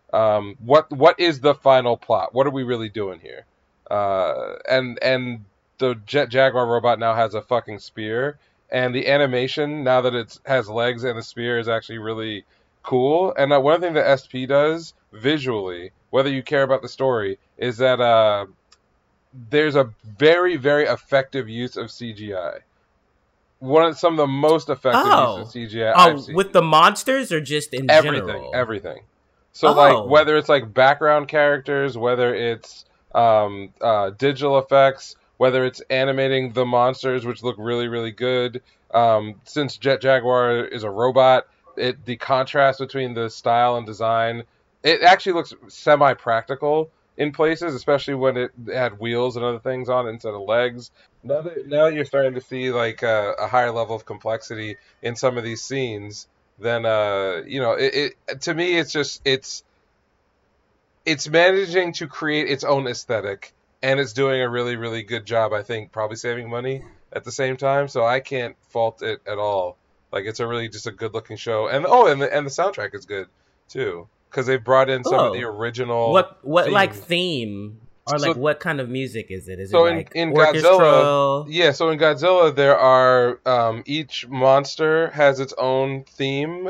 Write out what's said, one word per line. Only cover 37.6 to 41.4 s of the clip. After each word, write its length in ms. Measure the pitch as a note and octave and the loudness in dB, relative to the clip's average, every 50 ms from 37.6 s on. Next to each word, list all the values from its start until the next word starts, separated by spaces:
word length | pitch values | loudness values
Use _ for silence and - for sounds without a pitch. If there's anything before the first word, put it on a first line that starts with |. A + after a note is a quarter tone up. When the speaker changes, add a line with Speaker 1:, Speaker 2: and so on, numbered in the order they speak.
| G#2+ A#2 A#2+ A#2+ A#2+ | -6 -4 -2 -2 -2
Speaker 1:
really 240 | A#2 A#2 A#2 A2+ A2+ | -4 -4 -6 -6 -8
good. 500 | G#2+ - A#2+ B2+ B2+ B2+ B2 B2 A2 A#2+ - _ _ _ _ _ | -8 -4 -4 -2 0 0 -2 -4 -6 -10 -16 _ _ _ _ _
Um, 500 | - A2+ A#2 A2+ A2 G#2+ G#2 G#2+ G#2 - _ | 2 2 4 4 4 2 0 -4 -12 -16 _
since 320 | - - D3+ C#3+ C3 - | -8 -4 -4 -4 -4 -6
Jet 240 | - - C#3 C3+ - | -4 -2 0 0 2
Jaguar 640 | B2+ C3+ C3+ C3 A#2 B2 B2+ B2 B2 A#2+ A#2+ A#2 A#2+ | 2 2 2 4 4 2 2 2 2 2 0 -2 -2
is 180 | - - A#2+ G#2 | -6 -8 -8 -8
a 60 | G#2 | -6
robot, 560 | G2 G2+ A#2+ B2+ B2 C3+ C3 C3 C3 B2 | -4 0 0 2 4 6 6 6 6 4